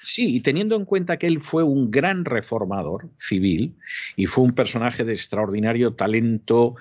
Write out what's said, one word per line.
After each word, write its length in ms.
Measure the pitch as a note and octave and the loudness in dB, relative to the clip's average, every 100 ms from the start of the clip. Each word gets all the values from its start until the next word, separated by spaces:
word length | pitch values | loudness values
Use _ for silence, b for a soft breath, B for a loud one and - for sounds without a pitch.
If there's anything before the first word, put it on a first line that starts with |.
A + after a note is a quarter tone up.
sí, 320 | - - A#3+ B2 | -6 -2 0 0
y 40 | |
teniendo 340 | - D#3 G#3+ | 0 0 0
en 100 | A3 | -2
cuenta 340 | G3 F#3+ F3+ E3 | 0 -2 0 0
que 100 | F3 | 0
él 120 | D#3+ | 0
fue 220 | - D#3+ | 0 0
un 300 | D#3 C#3 A#2 | 2 2 2
gran 320 | B2+ F3 F#3 | 2 2 0
reformador 840 | E3+ A#2 - A2+ F#2+ G2 D2+ F#2 E3 - | -2 -4 -2 -4 -2 -4 -4 -6 -10 -10
civil 600 | - F#2+ F#2+ E2 C3+ - B B B - | -2 0 2 2 -2 -6 B B B -4
y 100 | F#2+ | 0
fue 160 | B2+ | 4
un 120 | B2+ | 4
personaje 500 | B2 A2 A#2 A#2+ A#2 | 4 0 0 -2 -2
de 80 | A#2 | -4
extraordinario 800 | G2+ - G2+ G#2 G#2 A2 A#2 A#2+ | -4 -4 -4 -2 0 0 2 0
talento 800 | A#2 G2 A2 A#2 A2 - A#2 A#2+ A#2+ | 0 0 2 0 0 2 4 4 0